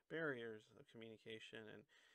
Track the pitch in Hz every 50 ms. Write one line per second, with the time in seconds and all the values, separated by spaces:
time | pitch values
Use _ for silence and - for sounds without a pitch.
0 | _ - - 160 165 151 131 120 117 117 110 107 107 - - - - - - 117
1 | 113 113 110 107 - 113 110 110 - - - 113 110 107 104 104 107 - - -
2 | - -